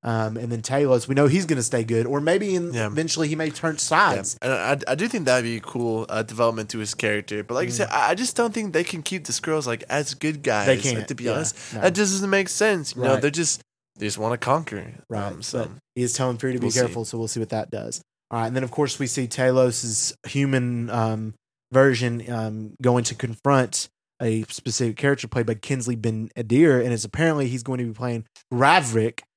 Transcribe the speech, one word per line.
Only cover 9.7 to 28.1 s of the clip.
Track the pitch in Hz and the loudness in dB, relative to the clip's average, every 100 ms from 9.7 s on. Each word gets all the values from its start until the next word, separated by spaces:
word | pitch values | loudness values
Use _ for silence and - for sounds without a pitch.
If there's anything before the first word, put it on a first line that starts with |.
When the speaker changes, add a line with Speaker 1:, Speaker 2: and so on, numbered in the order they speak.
| 117 - | -6 -2
Speaker 2:
as | 143 147 | -2 -2
good | 131 156 151 | -4 -4 -2
guys. | 139 110 101 | 0 2 4
Speaker 1:
They | 131 | 2
Speaker 2:
Like, | |
Speaker 1:
can't. | 139 120 - | 2 -2 -4
Speaker 2:
to | |
be | 123 | -4
Speaker 1:
Yeah. | 120 | -2
Speaker 2:
honest, | 120 156 - - | -2 -4 -6 -10
Speaker 1:
No. | 113 | 0
Speaker 2:
that | 170 | 2
just | 180 208 | 4 0
doesn't | 196 196 | 0 0
make | 196 185 | 0 0
sense. | - 214 190 143 | 2 2 2 -2
You | 123 | -2
know, | 127 | 2
Speaker 1:
Right. | 135 | 2
Speaker 2:
they're | 139 | 2
just, | 147 160 - _ _ _ _ | 0 -2 -2 _ _ _ _
they | 104 | -6
just | 101 | -2
wanna | 107 120 | -2 -2
conquer. | - 147 160 104 87 117 - | 0 0 0 -10 -10 -16 -10
Speaker 1:
Right. | 110 | -6
Speaker 2:
Um, | 101 87 | -6 -8
so | 113 127 | -6 -6
Speaker 1:
But | 101 104 _ | -6 -10 _
he | - | -4
is | 123 | -2
telling | - 127 120 | 0 -2 0
Fury | 131 | -2
to | 127 | -2
be | |
Speaker 2:
we'll | 120 | 0
see. | 117 | 2
Speaker 1:
careful, | 123 92 110 | 0 0 -6
so | 117 | -6
we'll | 113 | -6
see | - | -4
what | 110 | -4
that | 110 110 | -4 -4
does. | 107 - - _ _ _ | -8 -8 -12 _ _ _
All | 117 | -4
right, | 113 | -2
and | |
then | 127 | -2
of | 127 | -4
course | - 143 - | 0 -2 0
we | 131 | -4
see | - 123 | -2 -4
Talos' | - 127 131 127 117 120 107 - - - | 2 4 6 4 2 -4 -2 -4 -6 -6
human, | 143 139 135 123 120 117 | 0 2 2 0 -2 -4
um, | 117 110 110 110 107 _ _ _ | 0 0 0 -6 -10 _ _ _
version, | 131 135 123 123 117 117 | 6 6 6 0 -2 -4
um, | 117 110 110 107 - | -4 -4 -4 -10 -2
going | 127 123 | 2 2
to | 113 | 0
confront | 113 123 113 139 139 127 - - _ _ _ | -4 -6 -2 2 4 4 -2 -8 _ _ _
a | 120 110 107 | -2 0 -2
specific | - - 113 120 107 | -8 -6 -2 -2 0
character | 143 139 113 | 2 0 -2
played | 123 117 | -2 -2
by | |
Kingsley | 107 - 135 117 117 | -2 -2 -4 -2 -2
Ben-Adir, | 113 110 110 - 113 120 165 127 | -2 -2 -6 -8 0 6 8 6
and | 123 | 4
it's | 117 104 | -2 -4
apparently | - 165 151 131 | 0 2 2 -2
he's | 123 | -4
going | 117 127 | -6 -4
to | 120 | -4
be | |
playing | 110 123 | -6 -6